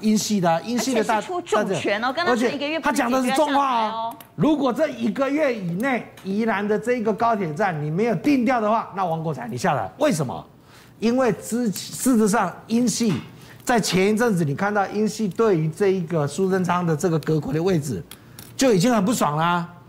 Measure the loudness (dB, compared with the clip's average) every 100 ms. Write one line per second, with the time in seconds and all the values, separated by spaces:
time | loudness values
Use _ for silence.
0 | 0 2 2 0 2 0 0 -4 0 0
1 | 0 -2 -2 -6 -2 -2 0 -2 -2 -2
2 | -2 -2 0 0 0 -2 -4 -2 -2 0
3 | 0 0 0 2 2 2 2 0 -2 -4
4 | -8 -10 -16 0 2 2 0 0 -2 -2
5 | -4 -2 -2 0 0 -2 -4 -4 -2 -2
6 | -4 -14 -6 -2 0 0 0 -2 0 -2
7 | 0 0 0 0 -2 -2 -2 -2 -4 0
8 | 0 0 2 2 2 2 2 0 -2 -4
9 | -2 -2 -4 -6 -8 -2 0 0 -2 0
10 | 0 0 -2 -6 -12 -20 -20 -20 -20 -2
11 | 0 2 2 0 -4 -2 -2 -4 -10 -4
12 | 2 4 4 2 0 -6 -2 0 2 2
13 | 0 0 -4 -18 -20 -14 0 0 2 2
14 | 2 2 2 2 0 0 -2 0 0 0
15 | -2 0 -4 2 2 4 0 0 2 2
16 | 0 -2 -2 0 0 2 0 0 0 0
17 | 2 0 0 -2 0 -2 0 0 -2 -8
18 | -8 -18 -20 -20 -20 0 2 4 4 4
19 | 2 2 0 2 2 0 -2 -14